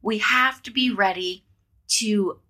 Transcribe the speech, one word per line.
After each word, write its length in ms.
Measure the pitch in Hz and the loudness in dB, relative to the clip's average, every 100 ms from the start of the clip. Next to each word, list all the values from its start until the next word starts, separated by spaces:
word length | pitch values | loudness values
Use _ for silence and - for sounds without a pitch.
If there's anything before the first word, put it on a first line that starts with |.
We 180 | - 220 | -2 -2
have 440 | - 254 262 262 | 0 2 2 -2
to 80 | - | -8
be 180 | 240 254 | -2 -2
ready 560 | 202 196 185 180 185 _ _ _ _ _ - | 2 0 0 -6 -8 _ _ _ _ _ -2
to 420 | 226 208 185 - _ | 0 0 0 -4 _